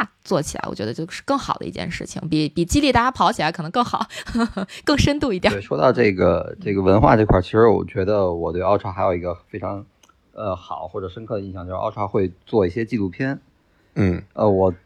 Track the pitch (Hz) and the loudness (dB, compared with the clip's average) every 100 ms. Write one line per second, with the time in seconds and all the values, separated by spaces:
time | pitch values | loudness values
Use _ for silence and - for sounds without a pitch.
0 | - _ - 175 - - - - 107 120 | -4 _ -2 -2 -2 -6 -8 -6 -6 -6
1 | 165 - - - - - - - - 170 | -8 -8 -4 -2 -2 -6 -6 -8 -8 -8
2 | - - 156 156 151 - 170 294 285 233 | -10 -10 -2 0 0 0 0 2 4 4
3 | 247 - 175 - 156 170 160 240 233 - | 2 2 0 2 -2 -4 -4 -2 0 -2
4 | 220 - - 233 226 - 190 - - 285 | -6 -10 -6 -2 -2 -4 -10 -6 0 4
5 | - 285 190 196 202 104 - 139 139 107 | 4 4 0 0 0 0 -4 2 4 4
6 | 113 92 90 87 82 - 107 98 92 101 | 4 4 2 2 -2 -8 -4 0 4 6
7 | 147 117 107 95 90 110 117 95 87 101 | 6 6 6 2 2 4 6 4 0 -4
8 | 92 104 92 85 82 85 92 101 104 92 | 0 0 0 -2 -4 -2 0 0 -2 -2
9 | 98 90 87 85 _ 104 95 101 101 _ | 0 0 -4 -8 _ -10 -8 -10 -14 _
10 | _ _ _ - 107 90 - 76 82 104 | _ _ _ -8 -6 -6 -8 -10 -10 -8
11 | 92 113 110 107 95 92 90 92 110 107 | -10 -10 -8 -8 -8 -10 -8 -6 -6 -4
12 | 101 113 92 - - 113 92 117 113 117 | -2 0 -2 -4 -2 2 2 0 -4 -2
13 | 95 87 135 135 _ _ _ _ _ - | -4 -4 -6 -6 _ _ _ _ _ -2
14 | 95 87 - - 107 95 95 90 | 0 0 -4 0 2 4 2 0